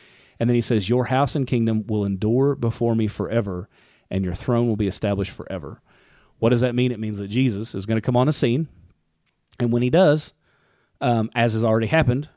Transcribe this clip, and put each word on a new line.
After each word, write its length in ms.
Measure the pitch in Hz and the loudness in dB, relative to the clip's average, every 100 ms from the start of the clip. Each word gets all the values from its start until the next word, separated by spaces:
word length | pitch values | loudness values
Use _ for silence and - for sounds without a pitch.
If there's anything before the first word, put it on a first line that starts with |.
| - - _ - | -20 -20 _ -2
And 80 | 117 | 2
then 60 | |
he 60 | 120 | 2
says, 280 | - 113 95 | 2 0 2
"Your 180 | 123 120 | 0 2
house 280 | 131 139 | 0 0
and 120 | 139 131 | -2 -2
kingdom 400 | 123 113 110 107 | 0 0 -2 -2
will 180 | 107 | -2
endure 500 | 101 95 107 123 139 | -2 -2 0 2 2
before 400 | 139 117 - 117 | 0 -4 0 0
me 120 | 113 107 | 0 0
forever, 640 | - 85 113 101 90 101 _ _ _ _ | -2 -2 -2 -2 -6 -10 _ _ _ _
and 140 | 95 | -2
your 100 | 92 | -2
throne 340 | 85 - 117 120 | -4 0 0 2
will 80 | 107 | 0
be 100 | 101 | -2
established 440 | - 104 101 98 | -2 -2 -2 -4
forever." 480 | - - 92 73 110 _ _ _ _ _ _ | -8 -10 -10 -10 -16 _ _ _ _ _ _
What 120 | 113 | 2
does 100 | 120 | 2
that 140 | 123 | 2
mean? 180 | 120 127 | 2 0
It 80 | 107 | -2
means 180 | 110 101 | -6 -6
that 100 | 101 | -4
Jesus 460 | 113 131 101 113 | 0 0 -2 -6
is 120 | 98 98 | -6 -2
gonna 140 | 113 | -2
come 160 | - 123 | 0 2
on 100 | 135 | 2
the 60 | |
scene. 360 | 151 120 127 160 - - _ _ _ _ _ _ - | 2 0 0 -4 -10 -20 _ _ _ _ _ _ -4
And 140 | 123 | 0
when 100 | 120 | 2
he 80 | 123 | 2
does, 440 | 160 180 151 - - _ _ _ _ _ _ | 4 4 4 -2 -14 _ _ _ _ _ _
um, 300 | 135 117 110 | 0 0 0
as 200 | 120 117 | 0 2
has 100 | 110 | 2
already 240 | 113 113 110 | 2 2 2
happened, 400 | 160 135 123 147 | 2 2 0 -4